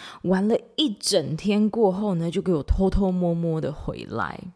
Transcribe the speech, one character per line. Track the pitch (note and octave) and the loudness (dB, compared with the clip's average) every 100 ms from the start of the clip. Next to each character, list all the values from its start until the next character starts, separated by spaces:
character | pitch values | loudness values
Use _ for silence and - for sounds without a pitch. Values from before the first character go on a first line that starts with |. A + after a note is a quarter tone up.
| - - | -18 -6
玩 | F3 F#3 G#3 | 0 2 2
了 | A#3 - - | 0 -2 -2
一 | D4+ | -2
整 | G3+ - F#3+ C3+ D#3 | -2 0 0 0 -2
天 | G3+ G#3 G#3+ | 0 2 2
过 | A3+ G3+ | 4 2
后 | F#3 G#3+ | 2 0
呢， | E3+ E3+ | 0 -2
就 | E3 | -2
给 | D#3+ | 0
我 | D#3+ | 0
偷 | - - F#3+ | 2 2 2
偷 | - G3 | 2 2
摸 | F3+ F3 | 2 0
摸 | E3+ E3+ D#3+ | 0 -2 -2
的 | C#3+ | -4
回 | D3+ - - - | -6 -8 -8 -8
来。 | A2 E2 - F3+ | -6 -6 -8 -14